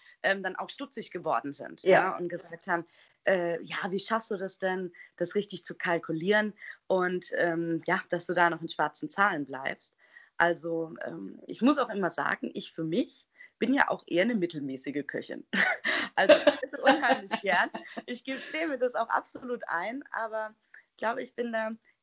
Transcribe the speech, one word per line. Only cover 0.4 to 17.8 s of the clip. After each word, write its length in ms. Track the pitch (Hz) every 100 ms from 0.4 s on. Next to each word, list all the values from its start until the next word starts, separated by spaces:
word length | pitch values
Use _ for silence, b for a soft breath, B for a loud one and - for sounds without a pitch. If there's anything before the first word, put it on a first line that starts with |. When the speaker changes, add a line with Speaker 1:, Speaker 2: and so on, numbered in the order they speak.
Speaker 1:
dann 140 | 190 185
auch 140 | -
stutzig 420 | - 277 - -
geworden 400 | 180 160 120 143
sind, 320 | 143 - -
Speaker 2:
Ja. 200 | 180 175 185
Speaker 1:
ja, 100 | -
und 140 | 175
gesagt 380 | 170 - 165 -
haben, 180 | 170 165 b b b -
äh, 360 | 185 170 170
„Ja, 280 | - 151 -
wie 80 | 185
schaffst 320 | - 226 226
du 60 | 196
das 220 | 190 -
denn, 340 | 190 185 180 B B -
das 180 | 175 208
richtig 300 | 202 175 -
zu 100 | 170
kalkulieren 760 | 170 170 - 160 175 208 214 - B B -
und, 440 | 190 180 180 - -
ähm, 460 | 170 165 170 165 165
ja, 160 | 185 -
dass 160 | 175 -
du 60 |
da 160 | 175 170
noch 120 | 165
in 80 | 165
schwarzen 400 | - 151 - 151
Zahlen 360 | - 202 170 135
bleibst?“ 480 | 135 139 - - _ b b b -
Also, 560 | 170 170 165 165 160 - -
ähm, 360 | 165 95 - -
ich 140 | -
muss 160 | 233 294
auch 120 | 240
immer 200 | 202 180
sagen, 400 | - 143 - -
ich 180 | - -
für 140 | - 165
mich 400 | 180 330 - _ B B _
bin 140 | 220
ja 160 | 269 -
auch 140 | 196 -
eher 160 | 170
eine 120 | 208 247
mittelmäßige 680 | 170 160 139 131 - 143 139
Köchin. 400 | - - - -
<laughs> 640 | 196 - 698 - - - -
Also, 220 | 190 302
ich 140 | - -
esse 160 | - 277
unheimlich 600 | 262 294 262 254 196 220
Speaker 2:
<laughs> 20 |
Speaker 1:
gern. 280 | 196 180 233 -